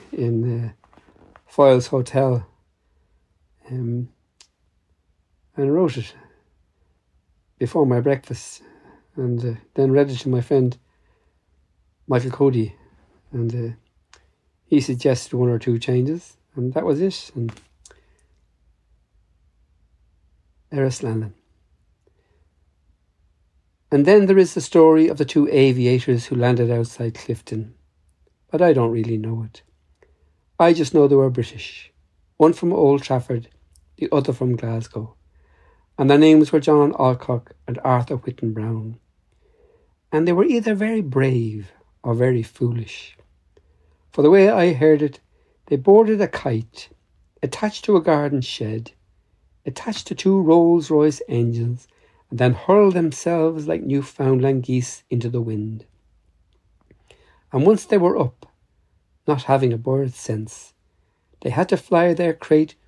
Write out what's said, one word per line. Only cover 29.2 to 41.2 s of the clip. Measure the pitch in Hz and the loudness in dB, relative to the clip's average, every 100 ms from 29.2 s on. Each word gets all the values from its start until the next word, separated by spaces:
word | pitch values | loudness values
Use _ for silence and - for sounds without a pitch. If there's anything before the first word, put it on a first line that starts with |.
| 113 113 | -4 -8
it. | 113 - _ _ _ _ _ _ _ _ _ - | -10 -16 _ _ _ _ _ _ _ _ _ 2
I | 170 | 2
just | 165 143 | 2 2
know | 160 143 | 2 4
they | 139 | 4
were | 135 | 2
British, | 127 110 107 - - - _ _ _ _ - | -2 -8 -10 -20 -20 -20 _ _ _ _ 2
one | 156 | 2
from | 165 175 | 2 -2
Old | 190 143 139 | 2 2 2
Trafford, | 135 127 - 120 - _ _ _ _ - | -2 -6 -4 -8 -10 _ _ _ _ -10
the | - | -4
other | 147 139 | -2 -2
from | 123 127 120 | -4 -4 -4
Glasgow, | 117 113 113 107 113 _ _ _ _ _ _ _ _ - | -6 -8 -10 -12 -14 _ _ _ _ _ _ _ _ -2
and | 139 | 2
their | 143 | 6
names | 156 156 151 | 8 6 4
were | 151 | 2
John | - 147 107 - | 2 2 2 2
Alcock | 131 127 - 120 - _ - | 0 0 -4 -6 -6 _ -12
and | 120 | -6
Arthur | 135 123 120 127 | -2 -2 -2 -8
Whitten | - - 113 | -10 -8 -6
Brown. | 110 110 110 110 117 _ _ _ _ _ _ _ _ _ _ - | -6 -6 -8 -10 -16 _ _ _ _ _ _ _ _ _ _ -6
And | 156 170 | -2 0
they | |
were | 175 | 2
either | 320 233 220 | 2 0 -2
very | 202 214 220 | -2 -2 -4
brave | 151 135 | -2 0